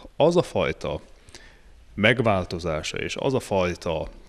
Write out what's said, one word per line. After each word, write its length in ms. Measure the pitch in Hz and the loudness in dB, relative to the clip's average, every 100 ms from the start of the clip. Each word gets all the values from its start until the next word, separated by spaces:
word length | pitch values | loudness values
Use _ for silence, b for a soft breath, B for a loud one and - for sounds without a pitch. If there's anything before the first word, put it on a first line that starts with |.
| - - | -8 2
az 200 | 147 175 | 4 4
a 60 | |
fajta 580 | - 104 73 - - 71 - - B B B B B B - | 2 0 0 -2 -4 -6 -10 -20 B B B B B B -14
megváltozása 1040 | - 104 123 117 98 87 87 85 78 76 - | 2 4 4 4 2 0 -6 -4 -4 -4 -6
és 180 | - - | -6 -4
az 140 | 90 | -2
a 60 | 90 | -2
fajta 680 | - 98 90 87 - 80 78 - | -2 0 0 -2 -4 -4 -6 -12